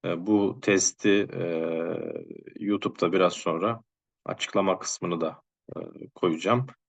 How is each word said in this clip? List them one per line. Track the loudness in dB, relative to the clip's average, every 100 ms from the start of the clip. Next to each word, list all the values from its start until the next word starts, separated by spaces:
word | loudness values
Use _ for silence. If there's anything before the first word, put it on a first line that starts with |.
| -2
E, | -4 4
bu | 4 4 0
testi, | 2 4 2 0 4 4 2
e, | -4 -4 -2 -2 -2 -4 -4 -6 -10 -12 -18 -18 -8
YouTube'da | -2 0 -2 -2 0
biraz | 4 2
sonra | 2 -2 0 -2 -2 _ _ _ _ -10
açıklama | -8 -2 2 2 0
kısmını | -2 -6 -4 -2
da, | -4 -6 _ _ -14 -12
e, | -12 -16 -18 0
koyacağım. | 0 2 2 2 0 -12